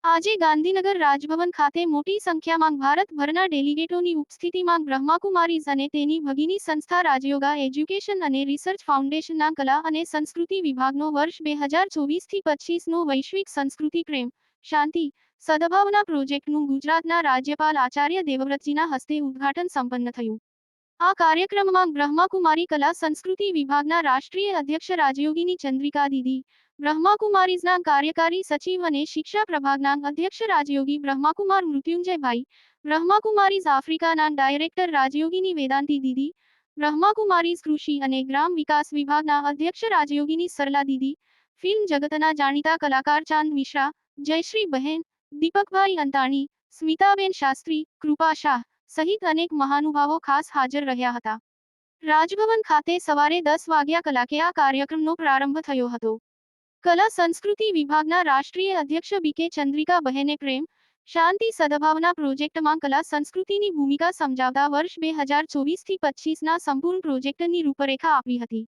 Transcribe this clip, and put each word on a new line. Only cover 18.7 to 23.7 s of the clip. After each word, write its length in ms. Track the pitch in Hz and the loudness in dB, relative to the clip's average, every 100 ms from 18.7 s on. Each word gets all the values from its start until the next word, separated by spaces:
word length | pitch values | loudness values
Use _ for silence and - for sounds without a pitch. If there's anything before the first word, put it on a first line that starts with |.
| 294 330 | -2 -2
હસ્તે 340 | 262 - 302 | -4 -4 -4
ઉદ્ઘાટન 480 | 285 262 277 285 359 | -4 -2 -4 -2 -4
સંપન્ન 380 | 277 247 247 240 | -2 -4 -4 -4
થયું. 280 | 240 226 220 _ _ _ _ _ _ | -4 -6 -6 _ _ _ _ _ _
આ 140 | 349 | 0
કાર્યક્રમમાં 800 | 392 330 320 381 403 392 370 359 | 4 2 2 0 0 2 2 2
બ્રહ્માકુમારી 720 | 285 294 302 370 381 339 311 349 | 0 0 2 2 2 2 2 0
કલા 260 | 302 285 | 0 0
સંસ્કૃતિ 600 | 339 320 311 370 370 403 | 0 -4 -4 -4 -4 -2
વિભાગના 500 | 330 277 | -2 0